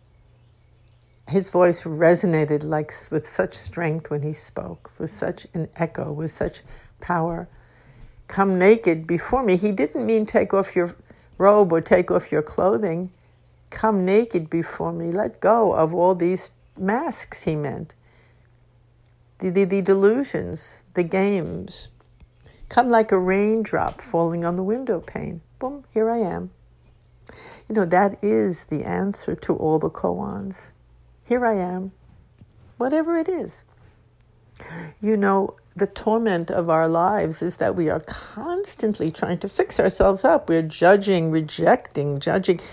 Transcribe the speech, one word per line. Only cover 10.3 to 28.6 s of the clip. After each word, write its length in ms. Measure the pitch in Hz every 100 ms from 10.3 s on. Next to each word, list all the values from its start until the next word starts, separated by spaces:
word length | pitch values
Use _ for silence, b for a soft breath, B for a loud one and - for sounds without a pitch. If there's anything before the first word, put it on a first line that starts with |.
| 220 190
off 220 | 196 190 185
your 200 | 175 - - b b -
robe 340 | 190 208 190
or 80 | 165
take 300 | 160 180 180
off 200 | 180 -
your 120 | 151
clothing. 640 | 151 - 180 226 202 165 185 - b b b _ -
"Come 340 | - 220 202 185
naked 460 | 202 233 180 160
before 420 | 170 165 - 165
me." 180 | 170 170
Let 300 | 180 220 -
go 320 | 180 233 208
of 220 | - 160 175
all 180 | 180
these 380 | 180 170 185 - _ _ -
masks, 640 | 190 233 320 - - -
he 140 | - 151
meant. 400 | 143 - 160 _ b b b b b b _ _ _ _ _ _ _ -
The, 100 | 190
the, 160 | 180 190
the 160 | 196
delusions, 1040 | 185 196 196 240 277 156 - 160 - - _
the 100 | -
games. 840 | 165 190 202 202 160 170 196 - - - _ _ - _ - b b
"Come 200 | - 247
like 220 | 226 220
a 60 | 190
raindrop 800 | 180 196 208 226 208 165 - -
falling 440 | - 170 170 170 170
on 100 | 175
the 80 |
window 360 | 190 240 254 175
pane." 420 | - - 151 170 - -
Boom, 260 | 262 285 262
here 180 | 220 220
I 100 | 233
am. 320 | 190 170 185 _ _ _ _ _ _ _ - B B B B
You 80 | 220
know, 100 | 175
that 380 | 180 202 196
is 420 | 208 220 208 165